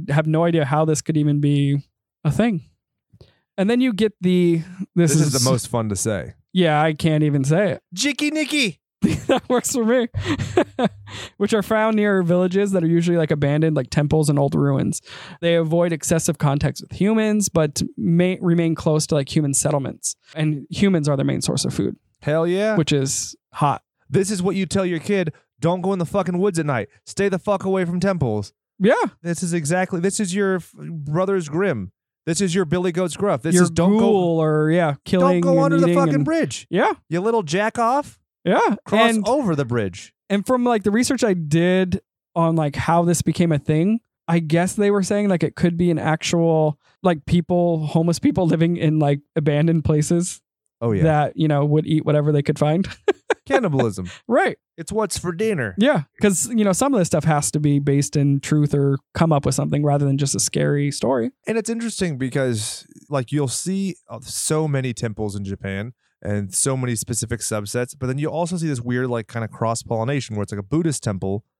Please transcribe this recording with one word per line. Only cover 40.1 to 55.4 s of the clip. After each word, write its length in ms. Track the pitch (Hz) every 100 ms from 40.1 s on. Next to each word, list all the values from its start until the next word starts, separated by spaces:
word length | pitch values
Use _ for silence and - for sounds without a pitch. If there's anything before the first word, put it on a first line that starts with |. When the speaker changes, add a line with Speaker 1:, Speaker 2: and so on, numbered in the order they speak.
| _ -
Speaker 1:
and 160 | 202 196
from, 180 | 254
like, 200 | 240 226
the 80 | 208
research 320 | 208 247 262
I 100 | 233
did 680 | 185 151 160 175 185 185 185 - _ _ -
on, 200 | 165 165
like, 200 | 151 -
how 280 | - 170
this 180 | 175 170
became 300 | - 160 170
a 60 | 151
thing, 400 | - 156 180 226 - _ -
I 120 | 170
guess 340 | 160 165 185
they 180 | - 202
were 120 | 202
saying, 240 | 185 202 208
like, 140 | 175
it 120 | 160 -
could 200 | 180 170
be 120 | 175
an 100 | 160
actual, 800 | - 156 - 175 165 160 156 151 _ _
like, 240 | 185 165 -
people, 640 | 175 165 175 175 165 151
homeless 320 | 165 165 170
people 260 | 285 294 175
living 320 | 160 165 170
in, 220 | 156 156
like, 220 | 143 143 - -
abandoned 480 | 147 147 165 165 143
places 560 | 156 151 170 180 - _ _ _ -
Speaker 2:
Oh, 100 | 117
yeah. 120 | 107
Speaker 1:
that, 340 | 160 151 143 -
you 100 | 156
know, 180 | 143 147
would 220 | 147 156
eat 180 | 156 151
whatever 260 | 147 147
they 100 | 147
could 160 | 139 147
find. 280 | 147 160 196 - - -
<laughs> 100 | - - -
Speaker 2:
Cannibalism. 640 | 269 214 135 117 92 90 - -
Speaker 1:
Right. 300 | 247 370 - _ -
Speaker 2:
It's 140 | 165
what's 260 | 208 214 -
for 140 | -
dinner. 440 | 165